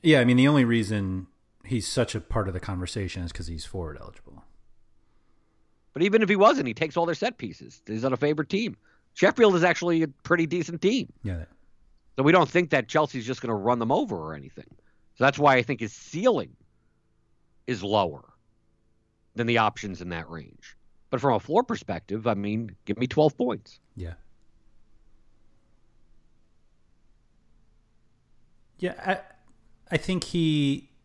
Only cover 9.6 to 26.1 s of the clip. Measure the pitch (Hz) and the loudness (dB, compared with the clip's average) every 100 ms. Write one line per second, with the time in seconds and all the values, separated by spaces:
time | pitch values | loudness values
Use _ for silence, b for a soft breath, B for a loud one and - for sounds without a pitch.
9.6 | 175 170 175 165 160 - - 170 165 175 | 4 2 0 0 0 -6 -2 0 0 -2
10.6 | 160 170 190 254 - - 104 85 78 _ | -4 -2 0 0 -4 -10 -8 -8 -10 _
11.6 | _ _ _ _ _ - 139 180 160 175 | _ _ _ _ _ 0 6 6 6 2
12.6 | 175 143 117 156 151 131 113 131 120 107 | 2 0 0 0 0 -4 -6 -6 -4 -2
13.6 | 101 120 117 151 269 92 78 78 67 - | 0 0 0 0 -2 -6 -8 -12 -16 -20
14.6 | - - _ _ _ _ 131 139 147 131 | -20 -20 _ _ _ _ 0 4 4 4
15.6 | 120 131 113 - - 160 240 185 95 _ | 2 -4 -6 -12 -12 -2 0 0 -4 _
16.6 | _ _ _ _ _ _ _ _ _ _ | _ _ _ _ _ _ _ _ _ _
17.6 | - 113 98 107 90 69 - _ _ _ | -8 -6 -2 0 0 -4 -20 _ _ _
18.6 | _ _ _ _ _ _ _ - 117 117 | _ _ _ _ _ _ _ -6 0 2
19.6 | 107 - 104 90 90 82 78 82 - - | 2 -2 -12 -10 -8 -10 -10 -14 -16 -20
20.6 | - - _ _ _ 127 139 110 - 175 | -20 -20 _ _ _ -2 0 0 0 -2
21.6 | 262 226 - 85 - 107 113 101 101 107 | 0 -6 -6 -10 -6 -4 -2 -2 -2 -4
22.6 | 117 - - 104 127 156 151 - 247 220 | -6 -14 -8 -4 -2 2 2 2 -4 -4
23.6 | - - _ - 85 85 - - _ _ | -10 -20 _ -14 -14 -14 -20 -20 _ _
24.6 | _ - - - _ - _ _ _ _ | _ -20 -20 -20 _ -20 _ _ _ _
25.6 | _ _ _ _ _ | _ _ _ _ _